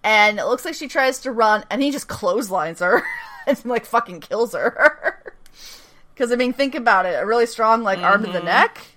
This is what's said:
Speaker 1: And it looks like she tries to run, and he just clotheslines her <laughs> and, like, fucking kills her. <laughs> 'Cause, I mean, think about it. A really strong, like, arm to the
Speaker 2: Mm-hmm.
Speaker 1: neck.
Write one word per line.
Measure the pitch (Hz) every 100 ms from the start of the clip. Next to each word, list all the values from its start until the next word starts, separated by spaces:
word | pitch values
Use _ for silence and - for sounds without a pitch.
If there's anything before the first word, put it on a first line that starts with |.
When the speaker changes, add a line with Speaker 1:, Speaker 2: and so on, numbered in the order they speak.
Speaker 1:
And | 214 214 214 208
it | -
looks | 262 349
like |
she | 311 285
tries | 339 269 254
to | 262
run, | 226 220 214 -
and | 220
he | 285
just | 285 -
clotheslines | - - 202 214 185 160 165
her | 180 233 - - -
<laughs> | - -
and, | 277
like, | 240 233 -
fucking | 233 226 175
kills | - 214 233
her. | 160 233 - 302 - 339 - - - - - -
<laughs> | - - _ - -
'Cause, | 247
I | 240
mean, | 247
think | 254 277
about | 285 233 190 185
it. | 147
A | 196
really | 233 233
strong, | - 220 226
like, | 220 190
arm | 175 202
to | 214
the | 180
Speaker 2:
Mm-hmm. | 165
Speaker 1:
neck. | 220 403 - -